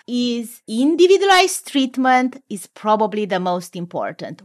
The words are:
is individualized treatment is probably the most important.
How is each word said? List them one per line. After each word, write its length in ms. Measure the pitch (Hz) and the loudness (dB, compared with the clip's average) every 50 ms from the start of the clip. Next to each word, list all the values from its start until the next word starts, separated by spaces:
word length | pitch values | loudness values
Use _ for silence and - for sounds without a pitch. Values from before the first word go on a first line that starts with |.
| _ | _
is 560 | - 240 240 247 240 233 240 233 226 - - _ | -6 -4 -2 -2 -2 -2 -4 -6 -10 -14 -18 _
individualized 1000 | - 214 226 262 294 339 311 349 349 381 381 381 403 381 359 392 370 - - - | -8 -2 0 2 2 4 6 6 6 6 4 4 4 4 4 4 2 0 -6 -8
treatment 760 | - - 285 262 262 262 262 254 262 254 254 254 254 254 - _ - | -4 -2 -2 -2 0 -2 0 2 2 4 2 2 0 -4 -8 _ -14
is 200 | 220 185 - - | -14 -12 -14 -16
probably 580 | _ - - 214 214 214 220 208 196 214 208 | _ -6 -2 0 0 2 0 0 -2 -4 -4
the 120 | 185 196 185 | -2 -2 -2
most 380 | 180 185 180 180 175 - - | -2 -2 -4 -4 -6 -10 -12
important. 640 | 180 170 175 - 151 104 98 175 - 165 101 151 - 196 | -12 -10 -8 -8 -6 -6 -6 -8 -10 -12 -12 -12 -14 -16